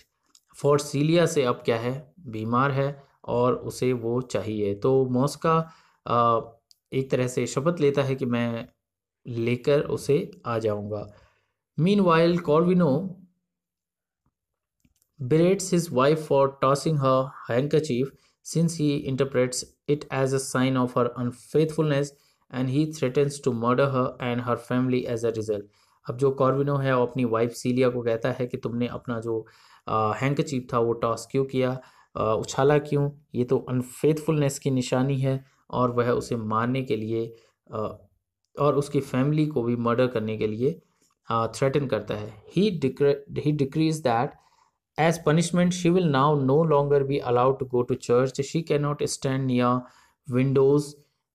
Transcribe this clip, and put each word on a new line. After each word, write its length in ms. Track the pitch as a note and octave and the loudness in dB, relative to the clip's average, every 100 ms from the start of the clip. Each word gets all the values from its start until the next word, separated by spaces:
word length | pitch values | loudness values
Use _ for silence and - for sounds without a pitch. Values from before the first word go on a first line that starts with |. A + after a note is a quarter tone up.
| _ _ _ _ _ - | _ _ _ _ _ -2
for 180 | C#3+ D3 | 2 2
Celia 440 | - C#3 D3+ E3+ E3 | 2 -2 2 4 2
से 180 | D3+ | 2
अब 100 | B2 | 0
क्या 240 | A#2+ - A2+ | 0 0 0
है, 360 | A#2+ C#3 - _ | -2 -6 -10 _
बीमार 500 | B2 A2 A2 A#2+ C#3 | -12 -8 -2 2 2
है 340 | C3+ C#3 C#3 - _ | 0 -4 -6 -18 _
और 300 | - A#2+ B2 | -4 0 0
उसे 380 | A#2+ A#2 - B2+ | 0 -6 -4 -2
वो 280 | B2 A2+ A#2+ | -2 -2 -4
चाहिए। 540 | - G#2 G2 G#2+ G#2 | -2 -6 -4 -4 -4
तो 320 | G2+ C3 C3+ B2+ | 0 2 2 2
मॉस्का, 640 | B2 C#3+ - E3 D#3+ E3 - _ _ - | 0 0 -2 0 0 -2 -10 _ _ -2
अ, 340 | A#2+ A#2 A2+ A2 - _ _ - | 2 2 2 -2 -16 _ _ -8
एक 180 | C3 C3 | -6 -2
तरह 160 | B2+ B2 | -2 -2
से 200 | C3 A#2+ | -2 -4
शपथ 340 | C3+ D#3+ F3 | -2 -2 2
लेता 220 | C#3 C3 | 2 2
है 120 | C3 | 0
कि 120 | C3 B2+ | -2 -2
मैं 420 | A#2+ A#2 A#2 - _ _ _ _ _ - | -2 -2 -6 -10 _ _ _ _ _ -10
लेकर 540 | A#2 A#2 B2 - C#3+ | -4 -2 0 2 2
उसे 500 | - - - D3 G3 - A#2+ | 0 -4 0 0 -2 -10 -6
आ 120 | A#2 | -2
जाऊँगा। 540 | G#2+ G#2 G#2 G#2 G#2 - _ _ _ _ _ - | -2 -2 -6 -8 -10 -18 _ _ _ _ _ 0
Meanwhile, 580 | E3+ G3+ F#3 D#3+ E3+ F3 D3+ | 2 4 4 4 4 2 2
Corvino 600 | D3+ F3 F3+ D#3+ C#3+ G3 - - _ _ _ _ _ _ _ _ _ _ _ _ _ _ _ _ _ _ - | 4 4 4 4 2 -2 -12 -20 _ _ _ _ _ _ _ _ _ _ _ _ _ _ _ _ _ _ -8
berates 520 | B2 D#3 F3 G3 - | 0 4 4 2 0
his 180 | F3 E3 | -2 0
wife 260 | B2 C3+ D#3 - | 2 4 2 2
for 160 | C#3 C#3 - | 2 2 2
tossing 320 | C3+ C#3 D#3+ D3 | 0 2 0 0
her 240 | C3+ C3 C3+ - - | 2 2 0 -8 -4
handkerchief, 560 | A#2 D3 D#3 D3 A#2+ C3+ - _ _ - D#3+ | -2 2 0 0 -2 -4 -8 _ _ -6 -2
since 240 | E3 D#3 | 0 0
he 300 | D3 C#3+ C3+ | -2 -2 -2
interprets 540 | C3 C3+ B2 B2+ - - _ - | -2 0 0 0 -2 -10 _ -4
it 140 | D3 - | -4 -2
as 220 | C3+ C3+ | -2 0
a 220 | C3+ C3+ C3 | -2 -2 -2
sign 200 | C3 C3 | 0 0
of 120 | B2 B2+ | 0 0
her 120 | A#2+ - | -2 -2
unfaithfulness 840 | A#2+ - - D3 D#3 D#3 D3+ C#3 C#3+ - _ _ _ | -6 -6 -2 0 0 0 0 0 -2 -8 _ _ _
and 100 | B2+ | -6
he 220 | C3 C3+ D#3 D#3 | -2 0 -2 -2
threatens 340 | C3 D3 C#3+ | -2 2 0
to 200 | D3 C3+ | 0 -2
murder 340 | A#2 A#2 B2+ C#3 | 0 0 2 2
her 200 | B2+ B2+ - | 0 -2 -4
and 260 | B2 A#2+ A#2+ | -4 -4 -2
her 80 | A#2 - | -4 -2
family 380 | B2+ B2+ B2+ B2 | -2 0 0 -2
as 120 | A#2 | -4
a 80 | A#2 | -2
result। 300 | A2 G#2+ G#2 - _ _ _ - | -2 -4 -4 -6 _ _ _ -10
अब 80 | B2 | 0
जो 140 | C#3 | 0
कॉर्विनो 460 | C3+ C3 C3+ C#3+ C#3 | 2 2 2 0 0
है, 200 | C3+ B2+ | 0 0
वो 100 | A#2+ | 0
अपनी 180 | C3 | 0
वाइफ 280 | A#2+ A2 A#2+ | 0 2 0
सीलिया 360 | - B2+ B2 B2+ | -2 -2 2 0
को 140 | B2 | 0
कहता 300 | A#2 A2+ C3 | -2 -2 -2
है 140 | B2 B2 | -4 -6
कि 100 | B2+ | -6
तुमने 300 | A#2+ A#2 A#2+ | -6 -4 -6
अपना 340 | A2+ - A#2 | -6 -8 -6
जो, 260 | A#2 A2+ - _ _ - - | -4 -6 -6 _ _ -16 -4
अ, 240 | A2 G#2+ - | 0 0 0
हैंकरचीफ 500 | C3+ C#3+ D3+ C3 - | 0 0 -2 -4 -2
था, 60 | A#2+ | 0
वो 140 | A#2 | 0
टॉस 360 | A#2 A#2 A2+ - | 0 -2 -4 -4
क्यों 140 | C3+ | -4
किया, 360 | C3+ C3 B2+ B2+ - _ _ - | -2 -2 -2 -4 -12 _ _ -4
अ, 200 | G#2+ A2 | 0 0
उछाला 380 | A#2 - C3+ D3 | -2 0 4 2
क्यों? 320 | D3+ C#3+ C#3+ - _ | 2 -2 -2 -6 _
ये 100 | A#2 | -4
तो 140 | B2 C3 | 0 -2
अनफेथफुलनेस 1000 | - B2+ B2 - D3 D#3 D#3 D3+ C#3 - | -2 -4 -4 -2 0 0 0 0 0 -2
की 120 | C#3+ | -2
निशानी 480 | B2+ B2 B2+ C3+ C3+ | -2 0 0 0 0
है 260 | C3 C3+ - _ - | 0 -2 -6 _ -6
और 200 | A#2+ B2 | -2 0
वह 200 | A#2+ A#2+ | 2 0
उसे 260 | B2 - A#2 | 0 -2 -4
मारने 460 | G#2+ A2 A#2+ C3 | -2 -2 0 -2
के 140 | C3 A2+ | -2 -4
लिए, 380 | A2 A2+ A#2 - _ _ - | -2 -4 -6 -10 _ _ -12
अ, 360 | G#2+ G#2+ G#2+ _ _ _ _ _ - | -6 -6 -8 _ _ _ _ _ -2
और 180 | D3 C#3+ | 0 0
उसकी 240 | C#3+ C#3+ | 0 -4
फैमिली 460 | C3+ B2+ C#3 D3+ D3+ | -2 -2 0 0 0
को 160 | B2+ | -2
भी 140 | A#2 A#2+ | -2 0
मर्डर 300 | A#2 A#2 B2+ | 0 2 0
करने 300 | A2+ G#2+ A2 | 0 -4 -4
के 100 | G#2+ | -4
लिए, 360 | G#2+ C3 F3 _ _ _ _ - | -2 -4 -4 _ _ _ _ -4
अ, 160 | A2+ A2+ | -2 -2
थ्रेटन 400 | - C3+ C#3+ - | -2 0 0 -2
करता 280 | G#2+ G2+ | -4 -4
है। 300 | G#2+ G#2+ - - E3+ | -8 -10 -14 -6 0
He 120 | G#3 E3 | 0 0
decre-, 540 | C3 - C#3+ C#3 - C#3 | -2 2 2 0 -4 -6
he 140 | D3 D3 | -2 0
decrees 380 | C#3 D#3 D#3+ D#3 | -2 0 0 0
that 280 | C3 A#2 A2 - _ _ _ _ _ - | 0 0 -2 -8 _ _ _ _ _ 0
as 140 | E3 E3 D3+ | 0 2 2
punishment 400 | D#3+ E3 F3 F3+ | 2 2 2 0
she 240 | F3 E3+ F3+ | 2 2 2
will 120 | E3+ | 2
now 360 | C3+ D3 D3 C3 | 2 2 2 2
no 200 | C#3+ E3 | 2 4
longer 280 | C#3+ C#3+ C#3+ C3+ | 2 4 2 2
be 100 | C#3 B2 | -2 0
allowed 300 | B2 B2+ C3+ | 2 2 2
to 60 | B2 | -2
go 160 | B2 A#2+ | -2 0
to 60 | B2 | -2
church। 440 | - A#2+ C3 - | 2 2 2 -2
She 220 | C3 E3 E3 | -4 -4 -2
cannot 260 | D3 D3 C#3+ | -2 -2 -2
stand 480 | D3 - C#3 C3 C3+ | -4 -4 -2 -2 0
near 300 | B2 B2 B2 B2 _ _ _ - | 2 2 2 -4 _ _ _ -4
windows 500 | B2 C3+ C3+ C3+ D3 D3 - _ _ _ | 0 2 4 4 4 0 -10 _ _ _